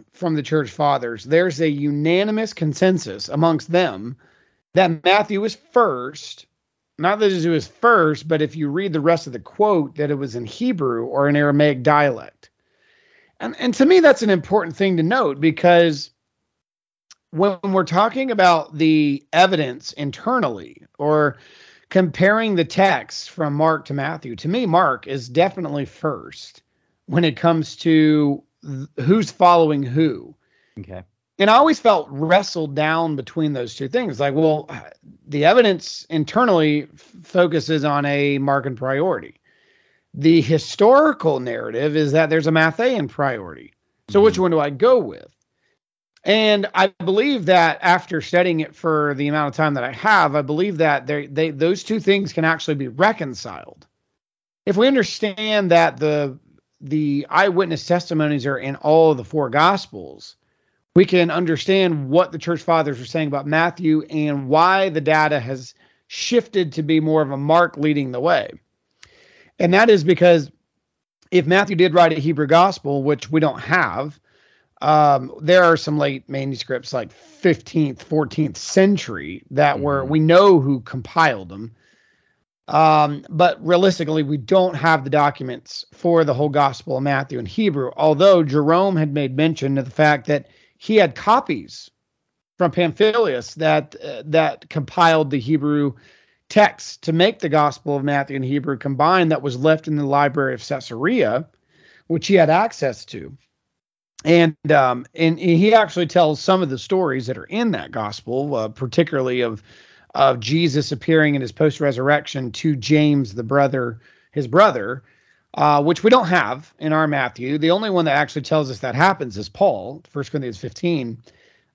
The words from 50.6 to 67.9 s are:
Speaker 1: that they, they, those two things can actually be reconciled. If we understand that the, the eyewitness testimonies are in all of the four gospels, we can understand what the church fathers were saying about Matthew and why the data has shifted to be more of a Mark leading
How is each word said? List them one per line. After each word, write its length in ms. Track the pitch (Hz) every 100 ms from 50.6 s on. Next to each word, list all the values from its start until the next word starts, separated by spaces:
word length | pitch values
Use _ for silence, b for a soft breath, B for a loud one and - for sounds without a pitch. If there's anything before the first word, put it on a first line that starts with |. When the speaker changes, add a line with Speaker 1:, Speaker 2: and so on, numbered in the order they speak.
| 202 160
Speaker 1:
that 280 | 160 139 127
they, 220 | 147 143
they, 240 | 139 160
those 320 | 143 160 196
two 160 | - 220
things 340 | 175 202 185
can 120 | - 160
actually 300 | 160 - 143
be 120 | 131
reconciled. 960 | 123 202 214 147 117 113 82 - - _ _ _ _ _ _ _ _ -
If 100 | 190
we 100 | 254
understand 800 | 269 202 - 214 190 214 214 185
that 280 | 170 160 127
the, 420 | 151 147 143 131 _ _ _ _
the 480 | 135 151 147 143 143
eyewitness 560 | 156 196 180 180 160 -
testimonies 600 | 175 175 156 151 147 127
are 120 | 135
in 200 | 135 139
all 340 | 147 160 160
of 60 | 135
the 80 | 117
four 240 | 156 131
gospels, 880 | 139 170 196 - 104 76 62 - _ _ _ _ _ _ 175
we 100 | 190
can 240 | 180 170
understand 800 | 160 175 160 - 190 185 156 131
what 220 | 160 185
the 60 | 165
church 240 | - 165
fathers 360 | - 165 147 123
were 80 | 123
saying 220 | 165 151
about 180 | 139 143
Matthew 560 | 156 170 170 170 156
and 440 | 151 156 151 143 131
why 420 | 156 175 190 190
the 120 | 156
data 380 | 143 156 156 151
has 340 | 117 135 127 _ _ _ _
shifted 680 | - - 240 - 202 170
to 100 | 165
be 180 | 147 160
more 200 | 156 156
of 100 | 143
a 60 | 139
Mark 380 | 147 165 175 147
leading 360 | 151